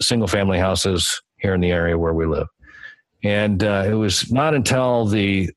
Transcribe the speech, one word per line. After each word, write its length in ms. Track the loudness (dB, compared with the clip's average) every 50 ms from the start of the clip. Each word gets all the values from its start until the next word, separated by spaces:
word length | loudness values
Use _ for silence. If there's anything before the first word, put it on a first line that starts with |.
single 240 | -2 0 0 0 0
family 320 | 0 0 0 0 0 0 2
houses 640 | 0 0 0 0 0 0 0 0 -2 -2 -4 -6 _ _ _
here 180 | -4 -2 0 0
in 60 | 2
the 100 | 2 0
area 260 | 0 0 0 0 0
where 180 | 0 0 0 0
we 120 | 0 0
live. 220 | 0 -2 -2 -4 -6 _ _ -20 -20 -20 -20 -20 -20 -20 _ _ _ _ -6
And, 400 | -2 -2 0 2 2 0 0 2
uh, 220 | 0 0 0 0 0
it 80 | 0 0
was 380 | 0 0 0 0 -2 -2 -2
not 220 | 0 0 2 2 0
until 520 | 0 0 0 0 0 2 2 2 2 2
the, 440 | 2 2 2 2 2 2 0 0 -2 -4